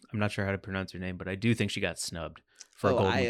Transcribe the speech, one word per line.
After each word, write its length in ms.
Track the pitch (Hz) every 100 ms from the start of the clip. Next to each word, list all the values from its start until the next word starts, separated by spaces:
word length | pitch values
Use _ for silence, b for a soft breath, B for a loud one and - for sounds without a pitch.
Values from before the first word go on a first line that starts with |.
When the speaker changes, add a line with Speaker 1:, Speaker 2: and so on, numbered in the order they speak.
| -
Speaker 1:
I'm 60 | 110
not 120 | 107
sure 140 | - 98
how 60 |
to 80 | 98
pronounce 320 | - 95 92
her 80 | 87
name, 180 | 92 90
but 100 | 92
I 60 |
do 220 | 98 113 113
think 160 | 104
she 100 | -
got 160 | 92 85
snubbed, 440 | - 85 78 76 b b b -
for 80 | 101
a 40 |
Speaker 2:
Oh, 40 | 110
Speaker 1:
Golden 160 | 95
Speaker 2:
Io, 160 | - -